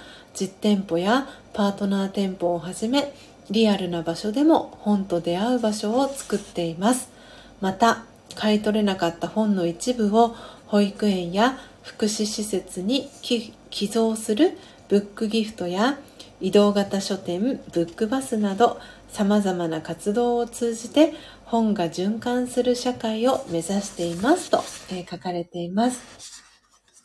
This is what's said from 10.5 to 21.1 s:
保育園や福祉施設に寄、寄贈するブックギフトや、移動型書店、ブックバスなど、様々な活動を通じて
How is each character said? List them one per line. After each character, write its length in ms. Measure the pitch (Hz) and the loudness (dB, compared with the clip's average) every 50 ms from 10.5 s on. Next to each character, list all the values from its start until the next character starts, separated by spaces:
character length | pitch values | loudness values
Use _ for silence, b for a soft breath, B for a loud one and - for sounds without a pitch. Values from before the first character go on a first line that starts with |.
| B B B | B B B
保 160 | B 214 202 202 | B 2 2 2
育 240 | 196 - - 214 | 2 0 -2 0
園 260 | 208 190 180 175 170 180 | 0 0 0 -2 -2 0
や 260 | 196 226 262 269 B B B B B B | 2 2 2 2 B B B B B B
福 240 | - - - 226 | -14 -6 -2 -2
祉 200 | 208 214 - 214 | -2 0 -2 -4
施 180 | 208 - - 208 | -4 -4 -6 -6
設 380 | - 202 190 - - - 185 180 | -4 -4 -4 -6 -6 -10 -6 -2
に 260 | 208 269 277 - - - - - | 0 0 -2 -2 -4 -12 -10 -4
寄、 300 | - 247 226 208 - - - - - | -2 -2 -2 -2 -6 -14 -20 -18 -12
寄 180 | - - 208 202 | -8 -6 -4 -2
贈 260 | - 226 226 226 220 | 0 2 2 2 0
す 200 | 220 - - 214 | -2 -2 -2 2
る 220 | 214 320 392 - B B B B B B - | 2 2 2 2 B B B B B B 2
ブ 100 | 196 202 | 2 2
ッ 160 | 202 - - | 2 0 -6
ク 140 | - 220 214 | -6 -4 -2
ギ 160 | 220 226 214 | 0 0 -2
フ 100 | 214 - | -2 -4
ト 120 | - 180 | -8 -6
や、 320 | 175 180 196 226 269 285 - B B B B B B B B | -4 -2 0 0 0 0 -2 B B B B B B B B
移 100 | 185 190 | -2 4
動 220 | 185 208 208 208 202 | 6 6 6 6 4
型 280 | 202 196 196 202 196 | 2 0 0 -2 -4
書 160 | 196 - 196 | -4 -4 -6
店、 440 | 190 - 180 175 180 214 254 - - - - - | -6 -4 -4 -4 -2 -2 -2 -2 -4 -8 -6 -2
ブ 120 | 170 165 | -2 -2
ッ 100 | 170 - | -2 -2
ク 140 | - 220 214 | -4 -4 -2
バ 120 | 269 269 | -2 -4
ス 160 | 262 - 233 | -4 -2 -2
な 180 | 214 208 196 196 | -2 0 0 2
ど、 240 | 196 247 233 - B B B B B B B | 4 4 2 2 B B B B B B B
様 300 | - - 208 196 208 214 | -4 -2 2 4 4 4
々 280 | 196 190 180 175 170 160 | 2 2 0 -2 -2 -2
な 120 | 160 160 | -4 -4
活 320 | 156 - 165 - - 202 208 | -6 -8 -10 -6 -4 -2 0
動 240 | 240 240 240 240 | 0 2 2 2
を 100 | 240 233 | 0 -2
通 280 | 233 - - 240 233 226 | -4 -4 -4 -4 -4 -4
じ 160 | 220 - 220 | -4 -6 0
て 240 | - 294 320 311 | 6 6 6 6